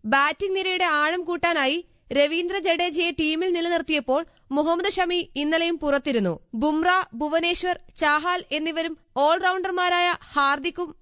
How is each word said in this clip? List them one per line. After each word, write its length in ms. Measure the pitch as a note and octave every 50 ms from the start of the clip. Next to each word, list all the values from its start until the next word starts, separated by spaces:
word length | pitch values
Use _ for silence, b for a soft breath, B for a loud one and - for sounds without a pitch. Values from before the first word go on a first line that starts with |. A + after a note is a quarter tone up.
| -
ബാറ്റിംഗ് 520 | G#3+ C4+ C#4 C#4 D4+ D#4+ - G4+ F#4+ F#4+
നിരയുടെ 320 | G4 F#4+ F#4+ F#4 F4+ F#4 E4+ D4+
ആഴം 260 | D4 D4 D#4 E4+ F4+
കൂട്ടാനായി 560 | E4+ D#4+ F4 - - E4+ E4+ D#4 C4+ C4 D4 F4 - _ _ _ _ -
രവീന്ദ്ര 460 | - C#4 C#4+ D4 D#4+ E4+ F4 F4 F#4 G4+
ജഡേജയെ 520 | D#4+ F4+ E4 E4+ F4 F4+ D4 E4 E4+ E4+
ടീമിൽ 360 | D#4 - D#4 D4+ D#4 D#4+ F#4 F#4
നിലനിർത്തിയപ്പോൾ 680 | E4+ E4+ E4 E4+ F4 E4+ - - D#4 D4 - - C4 D4+ E4 b b b b b
മുഹമ്മദ് 400 | C4+ C#4+ D4+ D#4+ E4+ F4 F#4 G4+
ഷമി 280 | G4+ F#4+ F4+ F4 F4+ F4 - - -
ഇന്നലെയും 400 | C4+ D4 D4 D#4+ E4 E4+ E4+ E4+ D#4+
പുറത്തിരുന്നു. 540 | D#4 C#4+ C#4 C#4 - D4+ B3+ A#3 G3 F3+ D#3+ - - _ -
ബുംറ, 320 | A3 B3 D4+ D4+ D#4 E4 F4+ F4+ F#4+ F4+ - -
ഭുവനേശ്വർ, 640 | A#3 D4+ D4+ D#4 E4 E4 F4 F4 - F4 F4+ F4 - - - -
ചാഹാൽ 440 | - D#4+ D4 D4 D4+ D4+ F4+ F4+ F4+ F4+ _
എന്നിവരും 420 | D4+ D4+ D#4 E4 D#4 E4 E4 E4 D#4+ - _ _ _ C4+
ഓൾറൗണ്ടർമാരായ 880 | C#4+ D4+ E4 F#4 - F4+ F#4 F#4+ F4+ F#4+ F4+ F#4 F4+ F4+ F4 F4 F4 F4 E4+ - -
ഹാർദിക്കും 640 | - - D4 C#4 C#4 C#4+ C#4+ C4+ E4+ - E4+ F4+ D4+ - -